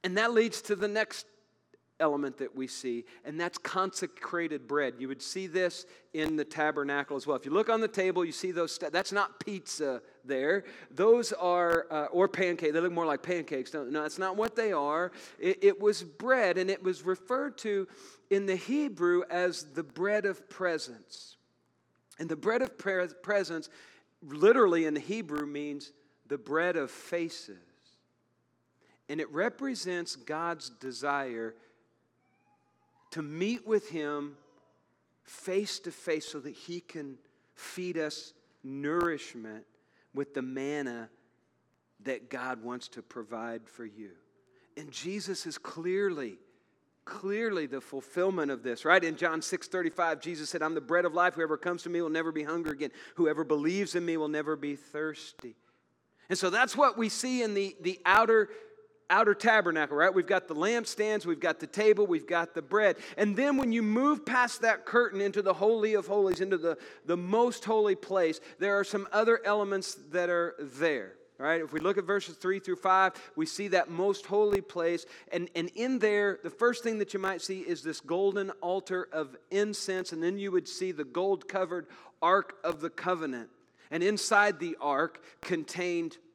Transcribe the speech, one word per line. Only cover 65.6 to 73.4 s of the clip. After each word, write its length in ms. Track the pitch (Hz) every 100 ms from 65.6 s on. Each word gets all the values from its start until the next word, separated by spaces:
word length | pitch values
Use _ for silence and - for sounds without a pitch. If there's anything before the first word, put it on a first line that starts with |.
| 208 226 214
of 140 | 214 185
Holies, 320 | 208 196 170
into 180 | 190 185
the, 180 | 165 156 - -
the 120 | 147 175
most 480 | 180 220 240 233
holy 300 | 202 220 208
place, 460 | 196 - 190 165 160 - -
there 180 | 196 202
are 60 |
some 240 | 196 208 196
other 280 | 202 226 226
elements 500 | 214 208 202 196 185 - 143
that 180 | 175 175
are 280 | 175 170 -
there, 540 | 143 127 165 135 95 - - -
right? 220 | 143 165
If 120 | 156
we 60 | 151
look 180 | 175 196
at 60 |
verses 340 | 175 202 190 160
three 220 | 185 196
through 160 | 190
five, 380 | 180 190 190 190 - -
we 100 | -